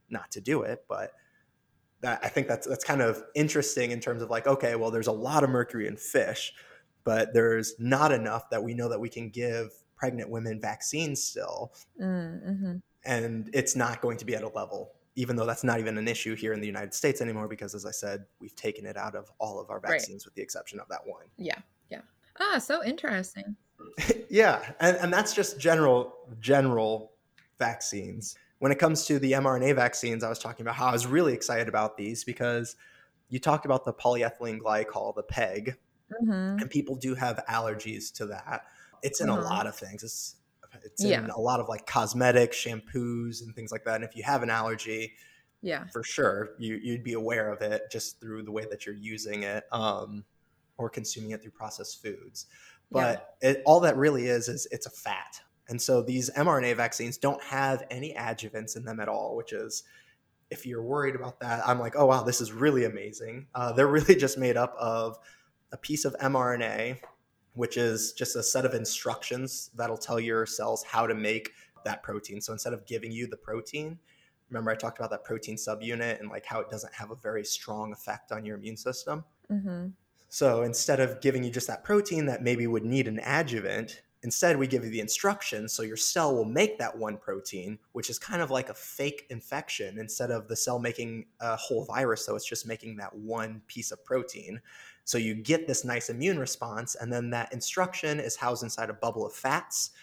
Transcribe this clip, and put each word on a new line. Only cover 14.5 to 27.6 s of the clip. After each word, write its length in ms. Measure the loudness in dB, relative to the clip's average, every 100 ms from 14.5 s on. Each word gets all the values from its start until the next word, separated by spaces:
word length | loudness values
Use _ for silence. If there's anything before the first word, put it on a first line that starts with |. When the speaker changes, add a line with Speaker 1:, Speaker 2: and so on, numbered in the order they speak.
| -6 -6 -8 -10 -16 _ -4
Speaker 1:
even 200 | 0 2
though 100 | 0
that's 200 | 2 2
not 140 | 2
even 180 | 2 0
an 100 | 0
issue 280 | -2 -2 -2
here 180 | -2
in 80 | -2
the 60 | -2
United 260 | -4 -6
States 260 | 0 0 2
anymore, 300 | -2 -2 -6
because 260 | -8 -10 -10
as 100 | -10
I 60 |
said, 340 | -6 -6 -6 -8 _
we've 160 | -20 -6
taken 300 | -6 -4 -8
it 100 | -6
out 200 | -6 -8
of 140 | -10 -8
all 220 | -6 -6
of 100 | -8
our 100 | -6
Speaker 2:
Right. 120 | -2
Speaker 1:
vaccines 320 | -2 -2 -10
with 100 | -14 -10
the 60 |
exception 380 | -8 -10 -10 -14
of 80 | -10
that 180 | -10 -10
one. 200 | -14 -14 -10
Speaker 2:
Yeah, 240 | -6 -6 -8 _ -16
yeah. 120 | -16 -16 _ _ -2
Ah, 200 | 0 2
so 240 | 2 0
interesting. 720 | 0 -2 -2 -2 -2 -8 -10 -12 _ -20 -12 -2
Speaker 1:
<laughs> 320 | 2 2 4
Yeah, 440 | 6 8 6 0 2
and, 180 | 4 4
and 160 | 4
that's 200 | 4 4
just 260 | 2 0 2
general, 560 | 4 8 8 6 4 -6 -16 -2
general 720 | 4 6 6 4 2 0 -4 _ _ _ _
vaccines. 760 | -2